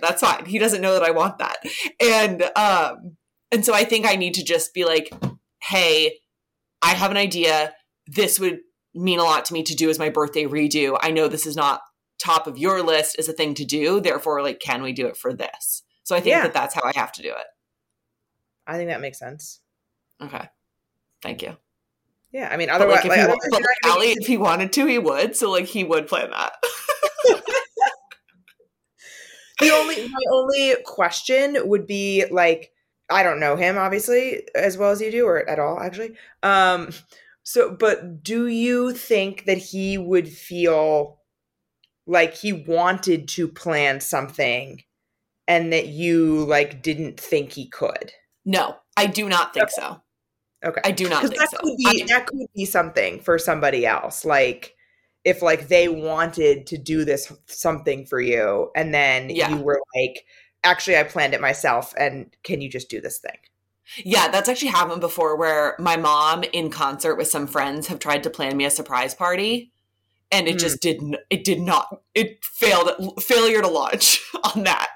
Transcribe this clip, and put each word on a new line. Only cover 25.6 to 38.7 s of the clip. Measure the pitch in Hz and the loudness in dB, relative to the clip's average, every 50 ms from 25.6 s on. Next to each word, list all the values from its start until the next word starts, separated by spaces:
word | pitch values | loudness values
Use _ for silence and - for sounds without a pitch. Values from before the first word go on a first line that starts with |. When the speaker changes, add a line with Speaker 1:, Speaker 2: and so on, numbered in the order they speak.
| 185 | -2
Speaker 1:
he | - - 208 185 | -2 -4 -4 -2
would | 156 165 156 151 | 0 0 0 0
plan | - 185 151 - - | -2 -4 -4 -4 -4
that. | - - - - - - 494 480 - - - - 554 - 587 605 587 605 554 | -4 -4 -4 -4 -4 -4 -6 -6 -6 -8 -6 -6 -2 -2 -2 -4 -2 4 4
<laughs> | 494 - - - 440 494 508 - - - 440 392 508 - - _ _ - _ _ _ _ _ _ _ _ _ _ _ _ _ _ _ _ _ - - - - - - - - - - - - | 4 4 4 0 -4 -4 -4 -4 -4 -2 0 0 0 0 -6 _ _ -20 _ _ _ _ _ _ _ _ _ _ _ _ _ _ _ _ _ -20 -20 -20 -20 -20 -20 -20 -20 -20 -14 -2 2
Speaker 2:
The | 294 311 | 4 6
only, | 302 311 311 320 311 214 240 | 6 6 4 2 -2 -6 -6
my | 247 269 262 262 - | -8 -6 -6 0 2
only | 262 262 262 269 277 277 269 262 247 247 - | 2 2 4 2 2 2 4 2 2 0 -2
question | - - - 180 170 - - - - 254 269 277 285 285 185 - | -10 -2 0 0 0 0 -2 -2 0 2 2 2 2 0 -2 0
would | 196 208 196 202 | 2 0 0 0
be, | - 202 196 196 196 196 190 180 - | -4 -6 -4 -2 0 0 0 0 2
like, | 170 180 170 165 165 165 - _ _ _ _ _ _ _ _ - | 2 2 4 4 2 0 -4 _ _ _ _ _ _ _ _ 0
I | 170 196 | 2 4
don't | 185 175 151 151 | 4 2 2 2
know | 151 143 143 | 0 0 2
him, | 175 175 180 196 | 2 2 0 2
obviously, | 202 190 190 196 208 208 240 240 247 262 262 - - - - - | 0 0 0 -2 -2 -2 2 2 2 2 0 -6 -8 -8 -6 -2
as | - 190 196 175 | 0 0 0 0
well | 185 202 202 | 2 2 2
as | 208 202 | 2 0
you | 220 220 | -2 -2
do, | 226 240 240 | 0 2 2
or | 202 170 151 - | 2 2 2 0
at | - 151 151 | -2 -2 -2
all, | 147 151 170 190 | -2 -2 -2 -4
actually. | 190 185 180 202 226 220 226 - - - _ - | -8 -8 -8 -10 -12 -12 -12 -18 -20 -20 _ -2
Um, | - 196 196 190 185 185 180 175 165 - 165 - _ _ - - - _ _ _ - | 2 4 6 6 6 4 2 0 -4 -10 -14 -18 _ _ -20 -20 -20 _ _ _ -14
so, | - - 240 - - | -2 2 2 2 2
but | 190 - 226 214 196 - 175 180 165 151 - | 2 0 2 2 2 0 -4 -14 -16 -12 -8
do | 202 226 233 240 | -4 -2 -2 -2
you | 240 233 226 233 247 | -2 -2 0 0 0